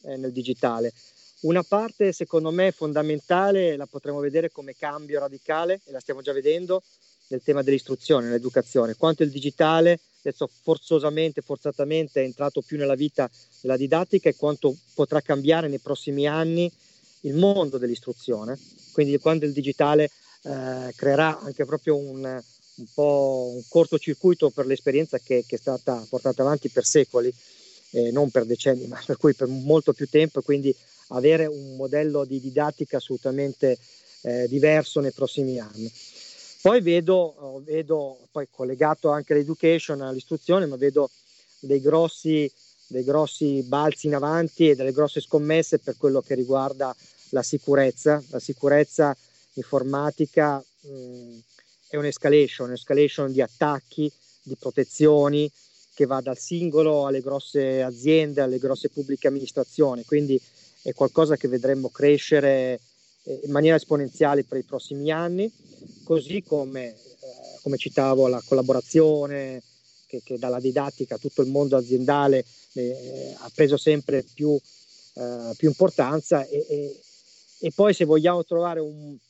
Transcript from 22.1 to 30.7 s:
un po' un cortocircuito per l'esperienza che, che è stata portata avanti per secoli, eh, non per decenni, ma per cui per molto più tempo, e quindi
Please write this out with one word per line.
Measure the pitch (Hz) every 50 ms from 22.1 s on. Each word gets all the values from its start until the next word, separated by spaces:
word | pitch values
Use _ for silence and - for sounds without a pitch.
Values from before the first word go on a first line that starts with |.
| 131 131
un | 135 131 131 127 117 _ _ _ _ _ _ - 120 113 _
po' | - 147 147 143 139 139 135 135 131 127 123 123
un | 123 117 -
cortocircuito | - 165 165 - - 151 - - 143 _ - 185 175 - 156 143
per | - - 135
l'esperienza | 131 139 - - 147 131 143 160 - - 123
che, | _ - 131 123 117
che | - -
è | 113
stata | _ - 131 127 _ - 127 117 110 107
portata | - 127 - 135 123 -
avanti | 131 139 151 143 - 120
per | - 127 117
secoli, | - - 151 135 - - 123 117 127 123 - _ - - - - - - - _ _
eh, | - 123 120 117
non | 117 139 147 135
per | - 131 117
decenni, | 113 120 - - 139 131 123 127
ma | 120 123 - -
per | - 143 -
cui | - 151 135
per | - 139 127
molto | 131 135 131 143 151 160 147 -
più | 139 - 147 135
tempo, | - 151 160 156 _ 143
e |
quindi | - - 143 143 135 139